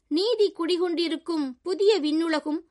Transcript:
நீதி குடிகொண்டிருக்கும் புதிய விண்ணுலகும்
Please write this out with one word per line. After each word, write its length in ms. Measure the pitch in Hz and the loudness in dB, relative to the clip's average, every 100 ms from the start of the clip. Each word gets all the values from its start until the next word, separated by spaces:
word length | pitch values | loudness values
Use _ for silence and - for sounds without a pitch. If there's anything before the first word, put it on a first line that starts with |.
| - | -4
நீதி 460 | 302 415 480 403 | -2 0 2 0
குடிகொண்டிருக்கும் 1000 | - 330 349 359 330 339 311 - 320 269 247 | 0 -2 0 0 0 -2 -4 -4 -4 -4 -6
புதிய 360 | 349 370 403 403 | -6 2 4 4
விண்ணுலகும் 640 | 302 311 330 302 311 311 - | 2 0 0 -2 -2 -6 -8